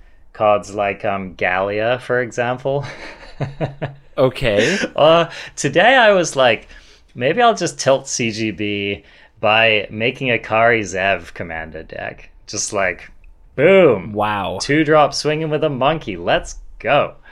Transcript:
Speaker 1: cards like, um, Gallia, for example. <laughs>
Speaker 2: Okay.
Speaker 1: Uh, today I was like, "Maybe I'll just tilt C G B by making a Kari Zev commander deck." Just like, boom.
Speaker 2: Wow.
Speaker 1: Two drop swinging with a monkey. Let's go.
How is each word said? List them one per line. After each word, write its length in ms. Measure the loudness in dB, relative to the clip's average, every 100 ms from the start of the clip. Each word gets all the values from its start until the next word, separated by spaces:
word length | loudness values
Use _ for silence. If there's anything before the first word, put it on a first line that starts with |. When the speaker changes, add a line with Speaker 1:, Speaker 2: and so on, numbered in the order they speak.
| -20 -20 -20
Speaker 1:
cards 400 | 0 2 2 0
like, 320 | -4 -4 -2
um, 300 | -6 -6 -8
Gallia, 640 | -4 -2 0 -2 -2 -2 -4
for 220 | -2 -4
example. 640 | -4 -4 -4 -4 -4 -4 -6 -12 -18 -18 -20 -10
<laughs> 260 | -10 -8 -10 -8 -12 -12 -12 -2
Speaker 2:
Okay. 600 | -2 0 0 2 2 -2 -4 2
Speaker 1:
Uh, 340 | 4 4 2 -6 -16
today 400 | -6 -2 2 4
I 160 | 6 6
was 240 | 4 2
like, 320 | 2 2 2 -4 -20 -20 _ _
"Maybe 260 | -4 -2 2
I'll 140 | 2
just 240 | 2 -4 -2
tilt 300 | 0 0 0
C 240 | -4 -4
G 180 | -2 -6
B 540 | -4 -6 -4 -4 -6 -12 _ -20 _
by 480 | 2 4 4 4 0
making 420 | -4 -4 -2 -2
a 80 | -2
Kari 400 | 0 2 4 4
Zev 500 | -2 -2 0 0 -4
commander 500 | -12 -10 -10 -10 -12
deck." 460 | -14 -12 -12 -14 -20 -20 -12
Just 240 | -10 -6
like, 400 | -2 -2 -2 -12 -20 -20 -20 -12
boom. 580 | 2 4 6 6 4 -2
Speaker 2:
Wow. 460 | -4 -2 -2 -4 -6
Speaker 1:
Two 220 | -2 0
drop 320 | 4 4 4
swinging 360 | 0 -4 -4 -4
with 120 | -2
a 80 | -2
monkey. 460 | 0 -2 -2 -6 -6
Let's 400 | -2 -2 -4 -14 -18 -8
go. 340 | 0 2 0 -6 -20